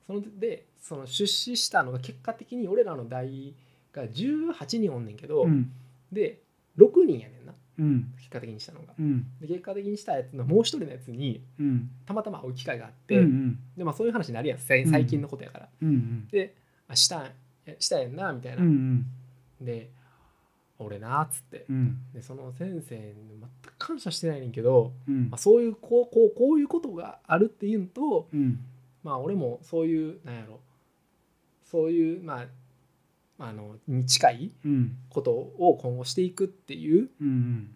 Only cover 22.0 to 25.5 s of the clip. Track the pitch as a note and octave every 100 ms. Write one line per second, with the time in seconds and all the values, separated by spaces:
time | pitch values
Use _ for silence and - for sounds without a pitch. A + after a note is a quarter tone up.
22 | - B2 - C3+ C3 B2+ F3+ F3 D#3 A2+
23 | G#2+ G#2 A2 G#2+ A#2+ - - _ - D#4+
24 | - D#3 E3 D3 B2+ B2+ A#2 B2+ A#2 -
25 | - C3+ A#2 A#2+ G3+